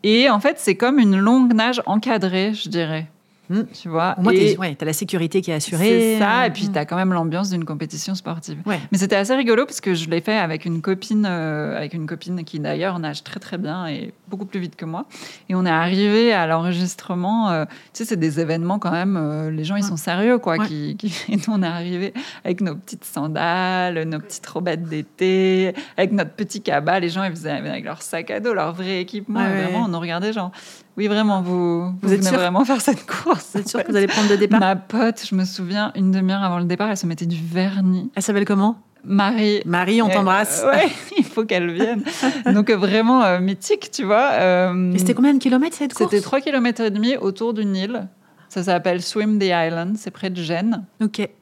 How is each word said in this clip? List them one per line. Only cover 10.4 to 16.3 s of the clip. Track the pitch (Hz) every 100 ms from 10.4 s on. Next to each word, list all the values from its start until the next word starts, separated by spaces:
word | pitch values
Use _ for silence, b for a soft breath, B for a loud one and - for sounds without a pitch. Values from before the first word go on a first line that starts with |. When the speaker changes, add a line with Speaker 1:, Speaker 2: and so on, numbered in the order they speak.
| 175 160
Speaker 1:
une | 175 165
copine, | 156 190 - 214 208
euh, | 175 160 151 151 -
avec | 147
une | 165 156
copine | 165 175 180
qui | 160 156
d'ailleurs | 147 151 185 180
nage | 156 147
très, | - -
très | - 180
bien | 165 175 170
et | 143 - - -
beaucoup | 190 196
plus | 196
vite | 175 -
que | 165
moi. | 165 - B B B -
Et |
on | 185 180
est |
arrivé | 160 175 185 208 214 233